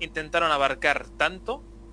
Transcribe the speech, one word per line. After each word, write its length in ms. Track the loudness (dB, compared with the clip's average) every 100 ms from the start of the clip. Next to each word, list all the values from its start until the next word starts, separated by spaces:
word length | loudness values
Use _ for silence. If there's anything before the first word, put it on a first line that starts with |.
intentaron 500 | -10 -8 -2 2 4
abarcar 560 | 4 2 2 2 2 -2 -2
tanto 460 | -2 -2 -8 -8 -10 -20 -10